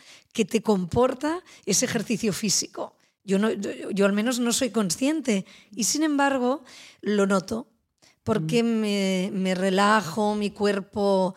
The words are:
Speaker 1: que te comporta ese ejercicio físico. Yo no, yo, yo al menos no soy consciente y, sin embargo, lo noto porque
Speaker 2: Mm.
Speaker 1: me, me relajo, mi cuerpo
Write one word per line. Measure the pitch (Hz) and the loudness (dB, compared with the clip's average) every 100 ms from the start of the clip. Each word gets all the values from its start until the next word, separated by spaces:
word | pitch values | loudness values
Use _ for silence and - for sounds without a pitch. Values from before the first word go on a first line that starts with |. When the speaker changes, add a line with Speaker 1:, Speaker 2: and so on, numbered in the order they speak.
| - - _ | -20 -20 _
Speaker 1:
que | - 196 | -4 0
te | 220 | 0
comporta | - 202 175 240 254 262 302 349 - - - | 2 0 0 2 2 0 -4 -4 -8 -10 -2
ese | 175 | 0
ejercicio | 254 233 196 214 220 | 0 -2 -2 -2 -2
físico. | 175 208 - - - - _ _ _ | -2 -2 -2 -4 -8 -12 _ _ _
Yo | 202 196 | -2 0
no, | 220 | 0
yo, | 202 202 175 - | -2 -6 -8 -6
yo | 196 196 | 0 2
al | |
menos | 202 226 240 | 2 0 0
no | 240 | 0
soy | 226 262 | 0 0
consciente | 214 196 - 269 320 240 202 - - - - | 0 -2 0 -2 0 0 -2 -4 -14 -14 -6
y, | |
sin | 214 294 | -2 0
embargo, | 311 285 277 269 247 277 - - - - | 0 2 2 2 0 -2 -6 -20 -20 -10
lo | 196 208 202 | -2 2 2
noto | 196 185 220 269 _ _ _ _ _ | 2 -2 -6 -8 _ _ _ _ _
porque | - 202 156 233 | -2 -2 0 0
Speaker 2:
Mm. | 233 220 | 2 0
Speaker 1:
me, | 214 202 190 190 190 | 0 0 0 0 -2
me | 208 190 | -2 -2
relajo, | 185 196 190 202 214 165 175 208 208 | 0 2 4 4 4 2 -2 0 0
mi | 202 | -4
cuerpo | - 208 196 196 214 202 196 185 | 0 0 0 -4 0 2 4 2